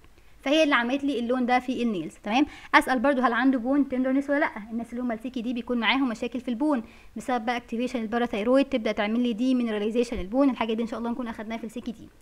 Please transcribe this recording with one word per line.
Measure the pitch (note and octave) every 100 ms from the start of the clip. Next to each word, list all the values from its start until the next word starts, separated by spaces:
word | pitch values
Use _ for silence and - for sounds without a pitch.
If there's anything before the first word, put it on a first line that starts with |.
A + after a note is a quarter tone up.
| - - - -
فهي | C4+ D#4
اللي | D4+ B3+
عملت | A#3 C#4
لي | C#4 A#3+
اللون | A#3 B3+ A#3+
ده | B3+
في | C4 A3+
النيلز. | A#3+ F#3 D#3+ -
تمام، | G#3 B3 D4 - - D4+
اسال | D4+ B3+
برضو | C4+ C4
هل | A#3+
عنده | A#3 C4+ C4
بون | A#3 C#4+ C#4
تندرنس | B3+ C4 C4+ C#4
ولا | C#4+
لا. | D#4+ A3+ G#3+
الناس | A3+ A3+
اللي | A#3+
هم | B3
السيكي | A3 C4 B3+
دي | A#3
بيكون | A#3+ - A#3+
معاهم | G#3+ C4 C4
مشاكل | A3 A#3+ B3+
في | B3+
البون | A#3 D4+ B3+ - - - A3
بسبب | A#3+ B3 A3+
بقى | A#3+
اكتيفيشن | A#3+ A3+ B3 A#3+
الباراثايرويد، | A3 A#3 A#3+ G#3 A3 C4+ C4+
تبدا | B3+ A3
تعمل | G#3+ G#3 A#3
لي | B3
دي | G#3 B3+ B3+
مينراليزيشن | A#3 G#3+ G#3+ A#3 B3 G#3+
البون. | F3+ B3+ C#4
الحاجه | A3+ A3+
دي | A3+
ان | A#3
شاء | A3+
الله | A#3
نكون | A#3+ A3+
اخدناها | A3+ G#3+ A3+
في |
السيكي | A3+ B3 B3
دي. | - - -